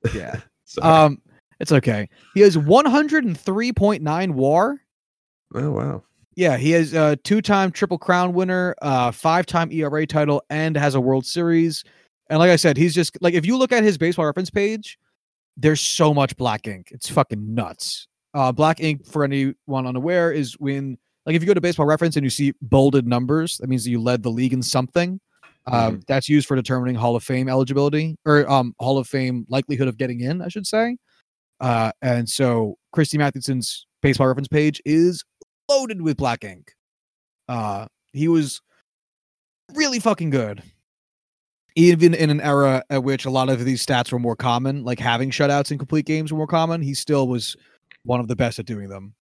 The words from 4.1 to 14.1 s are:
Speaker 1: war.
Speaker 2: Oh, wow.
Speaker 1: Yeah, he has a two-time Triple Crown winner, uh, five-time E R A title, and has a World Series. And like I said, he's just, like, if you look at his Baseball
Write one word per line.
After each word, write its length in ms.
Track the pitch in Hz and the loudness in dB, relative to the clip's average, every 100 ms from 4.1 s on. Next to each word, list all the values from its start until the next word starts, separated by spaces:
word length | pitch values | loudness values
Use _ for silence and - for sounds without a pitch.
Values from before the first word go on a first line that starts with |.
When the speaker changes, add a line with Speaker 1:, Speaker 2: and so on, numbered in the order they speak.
| 160 190 135 | -2 -2 0
Speaker 1:
war. 440 | 135 165 220 285 _ _ _ _ _ _ _ - | 2 2 2 -2 _ _ _ _ _ _ _ -6
Speaker 2:
Oh, 160 | 135 | -4
wow. 320 | 55 - - - _ _ - | -2 -4 -6 -12 _ _ 0
Speaker 1:
Yeah, 200 | 175 123 | 0 2
he 160 | 143 | 2
has 220 | 170 156 | 2 2
a 240 | 160 151 147 | 2 2 2
two-time 540 | - 208 - 196 190 | 0 0 2 0 0
Triple 260 | - 202 175 | -2 -4 -2
Crown 340 | - 180 180 | 0 0 2
winner, 400 | 180 185 185 180 - | 0 0 0 -2 -4
uh, 300 | 143 131 123 | -2 0 0
five-time 640 | - 160 170 175 170 165 | 0 0 0 0 -2 -2
E 100 | 160 | -4
R 140 | 151 151 | -4 -2
A 80 | 156 | -2
title, 360 | 156 147 143 - | 0 2 0 -2
and 280 | 151 160 147 | -4 -2 0
has 180 | 147 135 | 0 0
a 60 | |
World 240 | 127 131 127 | 2 0 -2
Series. 580 | 170 170 165 165 151 - _ _ _ - | -2 2 2 2 -2 -12 _ _ _ -2
And 100 | 156 | 4
like 120 | 175 | 6
I 40 | 165 | 6
said, 220 | 170 135 | 4 4
he's 160 | 170 | 2
just, 240 | 156 165 - | 2 -2 0
like, 120 | 175 | 0
if 120 | 175 165 | 2 0
you 120 | 254 | 0
look 160 | 254 | 2
at 100 | 240 | 2
his 140 | 214 156 | 2 2
Baseball 280 | 165 | 0